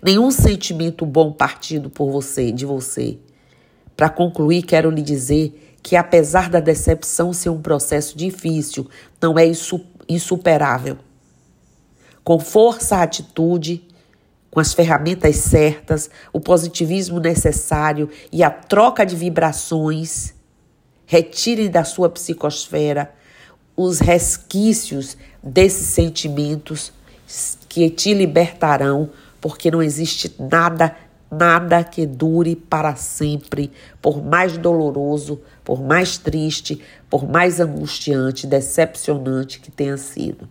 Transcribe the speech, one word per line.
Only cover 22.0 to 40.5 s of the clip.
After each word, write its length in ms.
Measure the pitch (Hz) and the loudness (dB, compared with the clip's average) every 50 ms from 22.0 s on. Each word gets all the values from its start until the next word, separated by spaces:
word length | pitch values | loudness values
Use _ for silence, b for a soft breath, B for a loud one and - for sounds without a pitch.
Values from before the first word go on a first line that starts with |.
| 180 170 | 0 0
psicosfera 1040 | 175 - - - 165 160 - 147 147 - - - 160 151 151 147 143 143 143 147 b b b b b b b b b b _ _ _ - | 0 -2 -8 -8 -8 -4 -4 -6 -4 -6 -10 -6 -4 -2 -2 0 -2 -2 -4 -6 b b b b b b b b b b _ _ _ -2
os 220 | 185 185 180 151 | -2 -2 0 0
resquícios 1160 | - 165 175 175 170 - - - - _ - 196 208 220 220 226 - - - 139 135 - - b b b b b b | 2 4 4 4 4 0 -4 -6 -8 _ -2 0 2 2 2 2 -2 -8 -8 -8 -8 -10 -14 b b b b b b
desses 440 | 139 131 185 185 196 190 - 156 - | 0 4 4 4 6 4 0 -4 -4
sentimentos 1040 | - - 165 165 156 - - 156 143 143 147 147 151 151 151 - 156 147 - - _ - b b b b b b - - - - - - - _ | 0 0 0 0 0 -6 -6 -6 -4 -4 -2 -2 -4 -6 -6 -10 -10 -10 -10 -12 _ -20 b b b b b b -12 -10 -8 -10 -10 -12 -16 _
que 200 | - 170 170 160 | 0 2 2 2
te 240 | 160 - - 202 208 | 2 0 0 0 2
libertarão, 960 | 202 190 170 147 165 175 170 - - 165 156 147 135 139 139 139 143 156 147 B B B B B B | 2 2 2 4 4 2 2 0 -2 0 2 2 2 2 0 0 0 -2 -4 B B B B B B
porque 300 | - 180 - - - 170 | -10 -10 -10 -2 -2 0
não 140 | 160 170 160 | 2 2 0
existe 500 | 151 143 143 165 156 - - - - - - | 0 -2 -2 -4 -4 -4 -6 -8 -10 -10 -10
nada, 560 | 131 131 151 165 165 170 165 165 175 160 B B B B _ _ _ _ | -6 0 2 2 2 2 2 2 0 0 B B B B _ _ _ _
nada 540 | - 156 170 170 165 170 175 170 170 170 170 | -2 2 4 4 4 4 2 2 2 2 2
que 220 | - - - 160 | 0 -4 -4 -4
dure 500 | 147 131 123 156 160 160 170 170 160 170 | -4 -2 -2 0 2 2 2 2 2 0
para 400 | 165 - _ - 156 151 156 143 | -4 -4 _ -2 0 0 -2 -4
sempre, 760 | 123 - - - - 151 147 147 147 - - - 143 143 139 B B B B B B | -4 -10 -12 -6 -4 -4 -4 -4 -6 -8 -8 -6 -6 -6 -6 B B B B B B
por 220 | - 147 147 147 143 | -2 -2 -2 -2 -4
mais 340 | 139 156 175 185 185 165 165 | -2 0 2 2 0 -2 -2
doloroso, 840 | 165 175 170 165 156 147 135 143 143 143 147 147 143 147 151 143 b b b b b | 0 0 0 2 0 -2 -2 -4 -4 -2 -4 -4 -6 -8 -12 -12 b b b b b
por 200 | - - 131 135 | -6 -6 -6 -2
mais 340 | 135 151 175 185 175 - - | 0 2 2 2 0 -4 -6
triste, 640 | - 160 151 160 151 156 151 - - - 156 - B B B B B B | -6 -4 -4 -2 -4 -4 -4 -6 -8 -8 -10 -10 B B B B B B
por 200 | - 139 135 - | -4 -2 -2 0
mais 300 | 139 165 180 180 175 170 | 0 2 2 2 2 0
angustiante, 880 | 175 156 143 151 151 143 - - - - 143 135 131 131 131 - - 139 | -2 -2 -2 -6 -8 -8 -10 -8 -4 -2 -2 0 0 -2 -4 -6 -4 -2
decepcionante 1120 | 139 139 131 - - - 160 160 160 - - - 151 143 131 131 131 131 131 131 - - | -2 -2 -2 -2 0 0 0 0 0 -10 -4 -4 -4 -4 -2 -4 -4 -4 -6 -8 -12 -20
que 100 | - - | -20 -20
tenha 280 | - - 143 139 139 139 | -8 -6 -4 -4 -4 -8
sido. 500 | 139 - - - - - - - - - | -10 -12 -10 -8 -8 -8 -8 -10 -14 -20